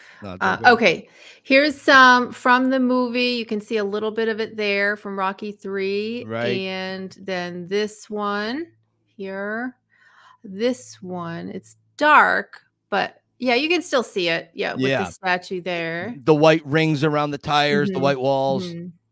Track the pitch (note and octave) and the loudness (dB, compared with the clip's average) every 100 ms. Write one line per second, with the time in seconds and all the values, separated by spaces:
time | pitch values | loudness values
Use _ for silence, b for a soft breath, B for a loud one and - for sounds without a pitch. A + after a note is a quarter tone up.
0 | B B G#2 F#2 A2+ F#2 B3+ A3+ G#3+ G2+ | B B -14 -4 -2 2 4 6 4 0
1 | - B B B - C4+ D4+ C#4 - C4+ | -4 B B B 2 4 4 0 6 8
2 | B3+ B3 B3 - C4 B3 C4 C4 B3 B3+ | 8 6 2 -2 2 4 2 2 2 2
3 | B3 A#3+ B3 A#3+ A3 G#3 G3+ A3+ G3 G#3 | 0 0 0 -2 -4 -6 -4 -4 -2 -4
4 | G#3+ G#3+ A3+ G#3+ A3 A3 G#3 G3+ G3+ G#3 | -4 -2 -2 -2 -6 -4 -2 0 0 -2
5 | G#3 G3 F#3+ G3 G#3 G3+ G3 G3 F#3+ G3+ | -6 -4 -4 -4 -10 -10 -8 -4 -2 -2
6 | G#3+ A#3+ A2 A2+ A#2 F#3+ F#3+ F#3+ F#3+ F#3+ | -4 -8 -6 -4 -2 -2 -4 -6 -8 -8
7 | F#3+ - G3 F#3 F3 F3 F3 G3+ G#3+ - | -12 -14 -8 -6 -6 -10 -6 -4 -4 -8
8 | - G#3 G3+ G3+ G#3+ C4+ E4 _ _ _ | -12 -6 -4 -4 -4 -6 -10 _ _ _
9 | _ - F#3+ F#3+ G3+ A3 B3+ - _ b | _ -14 -10 -8 -8 -6 -8 -12 _ b
10 | b b b b G#3+ F#3+ A#3+ B3 - - | b b b b -16 -4 -2 -2 -8 -16
11 | F#3 F3+ E3+ E3+ F3+ G3 - - _ - | -12 -8 -8 -8 -10 -12 -16 -20 _ -2
12 | D4 C#4+ G3 F#3 G3 - _ _ _ G3 | 6 6 6 2 -2 -14 _ _ _ -4
13 | - - _ _ B3 A#3+ D#4 F4 E4 C4+ | -4 -8 _ _ 0 2 2 0 0 -2
14 | A3+ G3+ E3+ E3 E3+ - F3+ - C3 C3 | -2 -2 0 -2 -4 -6 -6 -2 0 0
15 | F#2 - F#3 F3+ - F#3 F3+ F3 E3 E3+ | -2 -4 -2 -2 -4 -8 -6 -6 -4 -6
16 | G3 A3 B2 D3+ D#3+ E3 C#3+ D#3 D#3+ D3 | -8 -2 2 6 6 4 2 0 2 2
17 | D#3 D3 D3 C#3+ - D3 D3 D3 C#3+ C3+ | 0 0 -2 -4 -2 2 2 2 0 2
18 | C#3 C3+ C3 C3+ C3+ C3+ F3+ E3+ F3 - | 0 2 0 0 0 -2 -4 -10 -14 -16
19 | _ | _